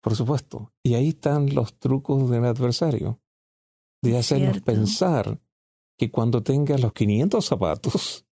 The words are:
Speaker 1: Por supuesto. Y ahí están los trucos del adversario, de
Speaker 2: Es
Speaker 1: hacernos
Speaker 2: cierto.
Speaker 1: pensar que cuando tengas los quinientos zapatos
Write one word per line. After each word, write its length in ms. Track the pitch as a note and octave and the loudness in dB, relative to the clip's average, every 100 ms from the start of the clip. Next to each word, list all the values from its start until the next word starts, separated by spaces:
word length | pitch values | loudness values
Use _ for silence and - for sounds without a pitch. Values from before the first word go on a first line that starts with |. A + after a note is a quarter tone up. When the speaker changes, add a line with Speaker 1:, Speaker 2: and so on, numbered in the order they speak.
Speaker 1:
Por 140 | - A2 | 0 0
supuesto. 580 | B2 C#3+ - - G#2+ _ | 0 -2 -6 -16 -16 _
Y 120 | B2+ A#2 | 0 2
ahí 140 | D3 | 0
están 440 | D#3 D3 D3 C#3 C#3 | 0 -2 0 0 0
los 200 | A2+ _ | -2 _
trucos 500 | C3+ C3+ - C#3 B2+ | -2 -2 0 0 2
del 140 | A#2+ A#2+ | 2 0
adversario, 760 | A#2 B2 A#2+ E3 C3 - A#2 _ _ _ _ _ _ _ _ | 0 -2 0 0 -2 -4 -8 _ _ _ _ _ _ _ _
de 80 | B2 | 0
Speaker 2:
Es 60 | A#2+ | 0
Speaker 1:
hacernos 340 | A#2 C#3 C3+ | 0 2 2
Speaker 2:
cierto. 120 | - - | 0 0
Speaker 1:
pensar 760 | A2 G#2 - F#3 D3 G2+ G#2+ _ _ _ _ _ _ | 0 0 0 0 0 -2 -6 _ _ _ _ _ _
que 140 | A#2 | -2
cuando 320 | - A#2 A#2+ | 0 0 0
tengas 380 | G#2 C#3 C#3+ C#3+ | 0 0 2 2
los 100 | A#2 | 0
quinientos 520 | - G#2 G#2 E3+ A3+ - | 0 2 2 2 0 0
zapatos 800 | G#2+ E2+ D2+ - D#3+ - - _ | 0 0 -2 -2 -4 -4 -10 _